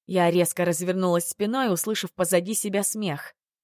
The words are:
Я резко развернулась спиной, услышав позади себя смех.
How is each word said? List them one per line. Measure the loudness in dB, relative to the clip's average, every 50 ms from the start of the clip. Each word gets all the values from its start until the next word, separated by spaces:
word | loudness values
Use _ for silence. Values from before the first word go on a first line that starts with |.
| _
Я | -2 2 4 4 6
резко | 6 4 2 2 0 0 0
развернулась | 0 0 0 -2 -2 0 0 2 2 2 2 0
спиной, | -4 -4 -4 -2 -2 0 0 0 0 0
услышав | 0 -2 -2 -4 -4 -4 -6 -4
позади | -2 0 2 2 2 2 0 -4
себя | -4 -4 -2 -2 -2 -2
смех. | -2 -4 -4 -4 -4 -4 -6 -10 -14 -18 _ _ _ _ _